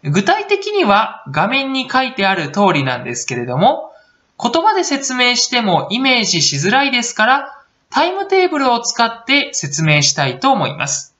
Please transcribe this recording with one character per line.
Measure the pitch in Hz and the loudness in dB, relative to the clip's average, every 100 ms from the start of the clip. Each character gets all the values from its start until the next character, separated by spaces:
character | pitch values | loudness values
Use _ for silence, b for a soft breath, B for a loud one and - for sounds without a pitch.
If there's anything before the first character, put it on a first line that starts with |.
具 | 156 156 208 | 0 0 2
体 | 415 403 | 0 2
的 | 403 403 | -2 0
に | 415 | 0
は | 285 196 131 - - | 2 2 2 -6 -8
画 | 135 190 | -2 0
面 | 262 269 | 0 -2
に | 262 254 | -4 -2
書 | 254 | -2
い | 262 254 | -2 0
て | 196 | 0
あ | |
る | 190 147 | 0 -2
通 | 202 202 | 2 2
り | 156 | 4
な | 135 123 | 0 -4
ん | |
で | 120 120 | -6 -8
す | - | -6
け | 123 | -6
れ | 120 | -4
ど | 127 | 2
も、 | - 311 B B B B B _ | 2 2 B B B B B _
言 | 240 277 | -2 2
葉 | 403 | 2
で | 392 | 2
説 | - 277 277 | 0 -4 -4
明 | 254 247 240 | 0 0 2
し | - | 0
て | 254 | 0
も | 214 165 120 | 2 0 0
イ | 226 | -2
メ | 269 247 | 0 2
ー | 190 | 0
ジ | 170 | 0
し | 143 139 | 0 0
づ | 175 | 0
ら | 254 277 | 2 2
い | |
で | 247 | -2
す | 233 | -4
か | - 220 | 0 2
ら、 | 269 285 - _ _ _ | 2 0 -16 _ _ _
タ | - 330 | 0 0
イ | |
ム | 381 392 | -2 0
テ | 381 359 | 2 2
ー | |
ブ | 302 | 2
ル | 262 | 2
を | 240 | 0
使 | 233 - 226 | -2 0 -2
っ | 226 | -2
て | - 277 277 | 0 0 0
説 | - 147 143 | -6 -6 -2
明 | 160 147 | 2 2
し | 143 - | 2 0
た | 139 | -2
い | 123 | 0
と | 277 | 2
思 | 208 131 | 2 0
い | - | -4
ま | 135 | -6
す。 | - - _ | -6 -8 _